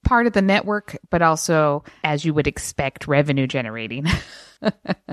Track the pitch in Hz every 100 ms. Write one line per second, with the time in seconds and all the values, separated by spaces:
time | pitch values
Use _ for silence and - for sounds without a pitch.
0 | - 240 233 208 190 202 196 208 - -
1 | - 170 165 156 - 160 151 143 - -
2 | 156 147 165 151 147 - - - 139 -
3 | - 143 147 139 131 135 113 113 113 120
4 | 156 - - - - _ 214 - - -
5 | -